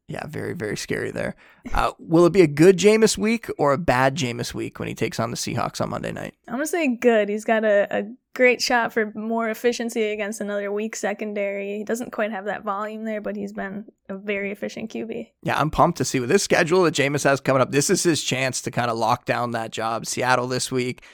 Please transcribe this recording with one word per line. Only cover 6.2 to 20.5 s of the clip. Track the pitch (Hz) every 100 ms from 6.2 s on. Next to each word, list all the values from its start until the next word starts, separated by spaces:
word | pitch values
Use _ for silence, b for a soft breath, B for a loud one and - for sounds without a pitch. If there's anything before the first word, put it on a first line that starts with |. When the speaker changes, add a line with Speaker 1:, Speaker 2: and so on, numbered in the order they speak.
| - - -
Speaker 2:
I'm |
gonna | 233 311
say | 349 302 233
good. | 247 226 202
He's | 214
got | 214 220 214
a, | 202 196
a | 208 208 247 _
great | - 247 247
shot | - 247 233
for | 233 214 214
more | 220 226 226
efficiency | 220 240 240 233 233 214
against | 214 202 214
another | 202 208 202
weak | 208 220 -
secondary. | 202 208 214 208 202 202 202 208
He |
doesn't | 214 233 247
quite | - 214
have | 208 202
that | -
volume | 214 196 214 220 220
there, | 214
but | 208 202
he's | 202
been | 208 196 202 220 _ -
a | 196
very | 202 196 196
efficient | 202 214 233 226
Q | 233 226
B. | 226 220 _
Speaker 1:
Yeah, | - 120
I'm | 165
pumped | - 156 -
to | 131
see | 135
with | 120
this | 196
schedule | - - 170 185
that | 170
Jameis | 147 139 143 143
has | 139
coming | - 135
up. | 127
This | 135 -
is | 170
his | 175 147
chance | - 131 131 -
to | -
kinda | - 120
lock | 113 113 123 -
down | 120 120
that | 117 113
job. | - 110 113 -
Seattle | - 123 127
this | 123